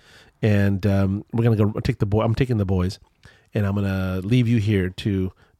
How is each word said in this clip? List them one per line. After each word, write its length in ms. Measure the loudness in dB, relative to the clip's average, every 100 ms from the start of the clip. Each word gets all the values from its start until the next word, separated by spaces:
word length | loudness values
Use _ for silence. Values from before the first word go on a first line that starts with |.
| _ -20 -20 _
and, 440 | 2 2 2 2 0
um, 400 | 2 0 -2 -4
we're 100 | -2
gonna 120 | 0 2
go 140 | 0 0
take 180 | -4 -2
the 60 | 0
boy. 160 | 0
I'm 120 | 0 0
taking 220 | 0 0
the 80 | 0
boys, 340 | 0 -2 -4 _ _ -20 -20 _
and 120 | -4 -2
I'm 100 | -2
gonna 460 | -2 -2 -4 -4
leave 240 | 0 2 2
you 100 | 2
here 300 | 2 0 0
to 440 | -4 -2 -2 -2 -6 _ _